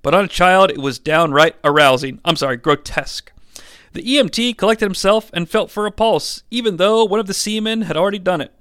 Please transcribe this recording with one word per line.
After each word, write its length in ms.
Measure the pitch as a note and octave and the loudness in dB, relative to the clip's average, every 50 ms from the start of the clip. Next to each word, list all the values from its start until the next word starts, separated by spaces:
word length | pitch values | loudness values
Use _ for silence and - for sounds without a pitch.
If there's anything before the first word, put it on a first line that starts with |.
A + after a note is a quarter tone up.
but 140 | - C#3+ D3+ | 0 2 2
on 100 | F#3+ G3+ | 2 0
a 40 | E3+ | 0
child 420 | - - F3 F#3 F#3 F#3+ G3 F#3 | 0 2 4 4 6 6 4 4
it 80 | - C#3+ | 2 -4
was 180 | C3+ C#3 B2 | -6 -6 -6
downright 580 | - _ D3+ D#3 D#3+ E3+ D#3 C#3 C#3+ D#3 E3 - - - | -6 _ 0 2 2 2 2 4 4 4 4 2 0 -2
arousing. 560 | D3 C#3+ D3+ D3 C3+ C3 B2+ C#3 C3+ - - _ | 2 4 6 6 6 4 2 0 -8 -10 -6 _
I'm 100 | F3 E3+ | -2 -2
sorry, 220 | D3 C#3 C3+ B2 | -2 -2 -4 -4
grotesque. 720 | A#2+ - D#3 D3 C#3+ - - - D#3 C3+ - - - _ - _ - - _ - - - - - - _ _ - | -4 0 0 0 0 -2 -8 -8 -6 -6 -8 -14 -14 _ -18 _ -20 -20 _ -20 -20 -20 -20 -20 -20 _ _ -14
The 180 | - - A#3 | -10 -4 0
E 60 | C4+ | 0
M 120 | D4 B3 E3 | 0 0 0
T 240 | - A3 A#3 B3 A3 | -2 -4 -4 -4 -2
collected 320 | - F#3+ G#3 A3+ A3 A3+ | -2 0 0 0 0 -2
himself 440 | G3+ F#3+ - - F#3+ G#3 A3 G#3+ - - | -4 -4 -2 0 0 0 0 -2 -6 -8
and 160 | F3 F3 - | -8 -8 -2
felt 200 | - A3 - - | -2 -4 -4 -4
for 160 | - G#3 G#3 | -6 -6 -6
a 60 | G#3 | -6
pulse, 500 | G3+ - A3 A3+ G3 D3+ - - - - _ - | -4 -2 0 0 0 0 -2 -6 -12 -14 _ -8
even 280 | A3+ A#3+ A#3 A3 F#3 | -8 -4 -4 -4 0
though 260 | D#3+ F#3 G#3 A3 A3+ A3+ | 0 2 2 4 2 2
one 160 | G3+ F#3+ G#3+ | 0 0 -4
of 80 | A3 | -4
the 60 | F#3+ F#3+ | -4 -6
seamen 500 | - - G#3 G#3+ A3 G#3+ A3 A3+ A3+ A3 | -6 -4 -4 -4 -4 -4 -4 -4 -4 -4
had 140 | E3 D#3 | -4 -2
already 220 | D#3 F3+ G3+ G3+ G3+ | -2 0 -2 -2 -2
done 220 | F3+ F#3 F3+ D#3 | -2 -2 -2 -2
it. 120 | B2+ - _ _ | -6 -10 _ _